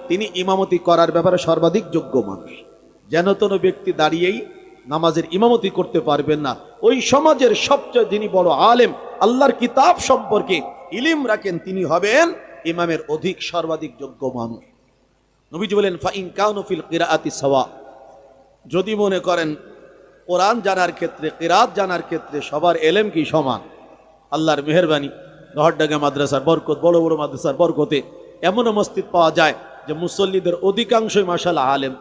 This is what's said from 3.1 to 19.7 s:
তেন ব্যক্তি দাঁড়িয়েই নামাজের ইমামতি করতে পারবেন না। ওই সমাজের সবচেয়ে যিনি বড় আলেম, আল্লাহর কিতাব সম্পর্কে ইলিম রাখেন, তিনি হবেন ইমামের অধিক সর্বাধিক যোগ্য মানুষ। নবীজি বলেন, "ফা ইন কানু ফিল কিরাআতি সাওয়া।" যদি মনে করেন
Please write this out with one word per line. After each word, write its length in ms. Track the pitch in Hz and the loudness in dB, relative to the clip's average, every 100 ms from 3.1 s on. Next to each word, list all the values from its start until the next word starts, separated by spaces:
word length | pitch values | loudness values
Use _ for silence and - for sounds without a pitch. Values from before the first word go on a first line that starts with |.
| 156 185 | 0 0
তেন 240 | 196 202 190 | 2 0 2
ব্যক্তি 360 | 185 185 185 | 0 0 -4
দাঁড়িয়েই 520 | 151 156 165 180 220 - - - - 127 | 0 0 2 0 -2 -10 -18 -20 -20 -8
নামাজের 360 | 156 165 160 - | 0 0 0 -2
ইমামতি 380 | 180 233 233 196 | 2 4 4 2
করতে 300 | 185 175 165 | -2 -2 -2
পারবেন 400 | 151 147 139 151 | 0 0 0 -2
না। 160 | 139 - - - | -2 -6 -12 0
ওই 200 | 220 262 | 2 2
সমাজের 540 | - 269 311 262 240 214 | 2 4 4 4 4 2
সবচেয়ে 500 | - 277 - 240 214 | 2 0 0 0 0
যিনি 220 | 208 208 | -2 -2
বড় 240 | 185 175 | 0 2
আলেম, 420 | 139 247 247 208 - - - | 4 4 6 4 0 -14 0
আল্লাহর 320 | 202 254 277 | 2 4 2
কিতাব 460 | - 240 262 320 349 | 2 0 2 4 2
সম্পর্কে 640 | - 262 220 208 - 165 - - - | 0 0 0 -2 0 -4 -4 -14 -12
ইলিম 360 | 202 302 311 240 | -4 -2 0 0
রাখেন, 320 | 214 202 165 | -2 -4 -8
তিনি 240 | 190 190 | -6 -4
হবেন 500 | 156 170 202 269 339 - - - 160 | -2 0 2 2 2 -2 -16 -10 -8
ইমামের 340 | 170 170 156 - | -4 -2 -4 -4
অধিক 340 | 151 180 170 | -4 -4 -6
সর্বাধিক 480 | - 170 160 156 147 120 | -6 -6 -4 -6 -8 -12
যোগ্য 320 | 135 - 131 120 | -16 -8 -8 -6
মানুষ। 240 | 117 117 _ _ _ _ _ _ _ _ _ | -8 -10 _ _ _ _ _ _ _ _ _
নবীজি 220 | 160 202 202 | -8 -2 0
বলেন, 220 | 196 175 | 0 -2
"ফা 120 | 185 | -6
ইন 160 | 196 175 190 | -6 -8 -2
কানু 280 | 208 202 | -2 -2
ফিল 180 | - 165 - | -6 -8 -4
কিরাআতি 400 | 165 170 156 147 | -2 0 0 -2
সাওয়া।" 380 | - 139 135 - - - - - - - _ _ _ - | -4 0 2 0 -8 -20 -20 -20 -20 -20 _ _ _ -6
যদি 280 | 170 190 214 | -4 -4 -2
মনে 240 | 202 185 | 0 0
করেন 360 | 180 170 160 147 - | -2 -2 -2 -6 -14